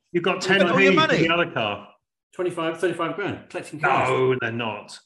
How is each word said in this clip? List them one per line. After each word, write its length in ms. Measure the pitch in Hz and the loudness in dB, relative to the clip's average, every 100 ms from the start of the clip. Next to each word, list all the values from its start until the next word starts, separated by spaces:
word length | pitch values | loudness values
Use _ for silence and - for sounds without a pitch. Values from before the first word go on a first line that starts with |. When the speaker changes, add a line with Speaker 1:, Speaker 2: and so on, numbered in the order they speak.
| _ | _
Speaker 1:
You've 120 | 175 | -2
got 100 | 180 175 | -2 -2
Speaker 2:
You've 80 | |
spent 260 | - - 185 | 0 2 4
all 100 | - | 6
your 120 | 190 | 6
Speaker 1:
ten 0 | |
P 40 | 190 311 | 6 4
for 60 | |
Speaker 2:
money. 160 | 233 165 | 2 2
Speaker 1:
the 60 | |
other 160 | 170 170 | 2 0
car. 380 | 135 107 101 - _ _ _ _ | -2 -4 -4 -10 _ _ _ _
Speaker 3:
Twenty-five, 480 | - 180 170 165 165 | -6 -4 -4 -6 -2
thirty-five 360 | 185 160 165 160 | -2 -2 -4 -4
grand. 340 | 185 101 - | -6 -8 -10
Collecting 300 | 180 - 147 | -14 -12 -4
cars. 280 | 147 - 131 | 0 2 0
Speaker 1:
No, 280 | 127 127 127 | 2 2 0
they're 120 | 117 | -2
not. 460 | 117 113 104 104 - | -4 -6 -8 -12 -20